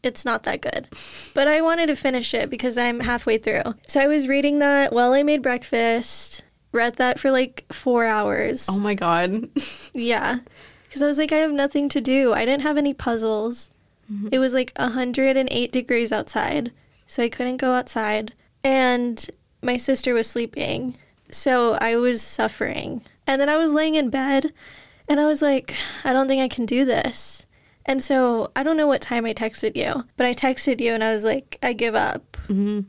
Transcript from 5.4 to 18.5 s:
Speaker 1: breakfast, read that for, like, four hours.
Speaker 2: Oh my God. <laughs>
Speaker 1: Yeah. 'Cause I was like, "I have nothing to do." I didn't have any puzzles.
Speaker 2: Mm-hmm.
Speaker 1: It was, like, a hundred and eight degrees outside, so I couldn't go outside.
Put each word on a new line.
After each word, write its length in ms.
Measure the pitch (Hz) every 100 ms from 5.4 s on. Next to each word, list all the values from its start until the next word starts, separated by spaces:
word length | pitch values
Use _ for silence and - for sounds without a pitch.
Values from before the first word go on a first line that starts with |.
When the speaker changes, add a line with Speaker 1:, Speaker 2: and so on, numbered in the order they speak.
Speaker 1:
breakfast, 1000 | 254 247 - 233 233 226 240 - - - - _ _
read 240 | 233 233 233
that 200 | 247 247
for, 140 | 269
like, 320 | 262 254 - _
four 340 | - 262 240 226
hours. 640 | 214 208 202 226 262 -
Speaker 2:
Oh 100 | 196
my 120 | 208
God. 560 | 196 175 170 180 214 240 294 -
<laughs> 220 | - -
Speaker 1:
Yeah. 460 | - 233 226 - 247 - - - - _
'Cause 80 | 277
I 60 | 294
was 100 | 285
like, 140 | 302
"I 60 | 311
have 160 | 311
nothing 340 | 285 277 285 285
to 140 | 285
do." 320 | 233 262 254
I 100 | 214
didn't 200 | 226 277
have 140 | 285 294
any 160 | 285
puzzles. 760 | 269 254 233 220 214 220 240 - _ _ _ -
Speaker 2:
Mm-hmm. 160 | 202 214
Speaker 1:
It 60 | 262
was, 140 | 262
like, 200 | 254 254 -
a 140 | 247
hundred 480 | 240 247 247 269 262
and 100 | 254
eight 220 | - 240
degrees 400 | 254 247 233 233
outside, 640 | 220 - 220 - - 240 _ _ _ _
so 160 | -
I 60 | 240
couldn't 340 | - 247 254
go 80 | 262
outside. 640 | 254 254 233 214 214 220 - _